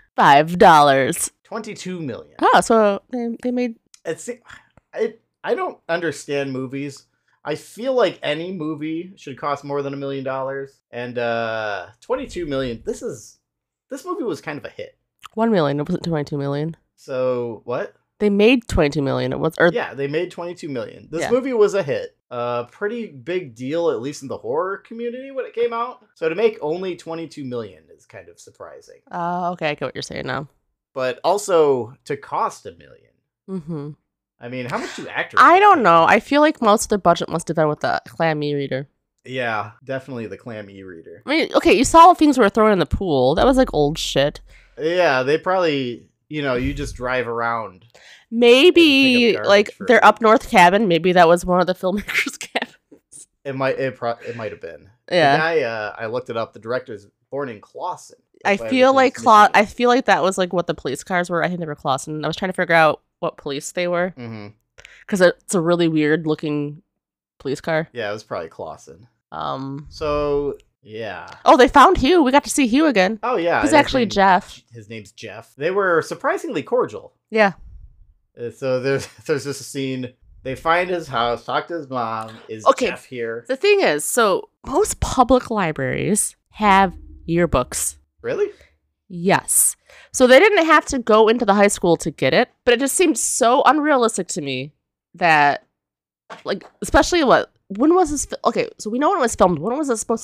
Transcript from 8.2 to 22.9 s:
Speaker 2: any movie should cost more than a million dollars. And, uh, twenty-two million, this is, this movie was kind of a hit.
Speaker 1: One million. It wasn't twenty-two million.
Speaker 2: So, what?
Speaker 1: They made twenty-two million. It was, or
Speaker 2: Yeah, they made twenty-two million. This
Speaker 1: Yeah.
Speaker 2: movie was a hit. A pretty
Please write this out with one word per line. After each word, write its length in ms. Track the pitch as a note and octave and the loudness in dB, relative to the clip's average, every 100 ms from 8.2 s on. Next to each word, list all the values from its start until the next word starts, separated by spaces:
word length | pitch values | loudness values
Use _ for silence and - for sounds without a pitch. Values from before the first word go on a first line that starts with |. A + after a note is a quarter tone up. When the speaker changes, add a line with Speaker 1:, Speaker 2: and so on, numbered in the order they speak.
Speaker 2:
any 300 | C#3 D#3 F3 | -6 -6 -6
movie 580 | F#3+ D#3 D#3 D#3 D#3+ F#3 F#3+ | -8 -8 -8 -8 -8 -10 -16
should 200 | - B2+ | -16 -10
cost 280 | D3 C#3+ C#3+ | -6 -6 -6
more 160 | C#3+ | -6
than 120 | C#3 | -6
a 40 | C#3 | -8
million 260 | C#3 C#3 | -8 -8
dollars. 560 | C3 C3 C3 C3+ C3+ _ _ | -6 -6 -6 -8 -12 _ _
And, 260 | A#2 B2 A#2+ | -12 -8 -6
uh, 720 | A#2 A#2 A2+ A2 G#2+ G2 F2 _ | -2 -2 -2 -4 -4 -6 -10 _
twenty-two 460 | - C4 C4+ F3+ D#3+ | -8 -6 -6 -10 -6
million, 360 | C3+ C3 A2+ - | -4 -6 -8 -10
this 160 | - | -10
is, 360 | A#3+ A#2+ - _ _ _ _ _ _ | -10 -12 -18 _ _ _ _ _ _
this 160 | C4+ F4+ | -14 -10
movie 180 | F4+ | -6
was 160 | B3 C#3+ | -6 -6
kind 180 | - C#3+ | -8 -12
of 60 | |
a 60 | A#2 | -14
hit. 280 | - - _ _ _ - | -16 -18 _ _ _ -14
Speaker 1:
One 180 | - A3+ | -2 2
million. 280 | G3 C#3+ D3 | 2 2 0
It 60 | D3 | -4
wasn't 160 | F3+ F3 | -4 -4
twenty-two 320 | D#3 C#3 C#3+ | -4 -4 -6
million. 400 | C#3 C#3+ D#3+ D#3+ _ _ | -6 -4 -6 -10 _ _
Speaker 2:
So, 640 | - B2+ B2+ B2 A#2+ G2+ A#2 | -10 -4 -2 -2 -4 -8 -8
what? 280 | B2+ G3+ _ _ - | -8 -8 _ _ -2
Speaker 1:
They 100 | G#3 | 0
made 380 | G3+ G#3+ B3+ - | 4 4 4 0
twenty-two 320 | F#3+ D3 D#3 | 0 0 0
million. 320 | C3+ B2+ B2+ | -2 -2 -4
It 60 | C3 | -2
was, 140 | D#3 - | -4 2
or 100 | F3 | 2
Speaker 2:
Yeah, 220 | A#3+ - | 2 -6
they 140 | B2+ C#3 | -6 -6
made 240 | D#3 F3 | -4 -6
twenty-two 380 | - F3 F3 E3+ | -10 -14 -12 -10
million. 400 | B2+ G#2 - - | -8 -10 -14 -12
This 100 | D#3 | -8
Speaker 1:
Yeah. 80 | D3 | -2
Speaker 2:
movie 220 | B3 C4 | -2 -2
was 200 | A#3 G3+ G3 | 2 2 2
a 80 | |
hit. 300 | C#3+ G#2+ F#2 _ _ | -2 -4 -6 _ _
A 360 | A#2+ A#2+ A#2+ A#2 | -8 -6 -6 -8
pretty 340 | - G#3 | -8 -8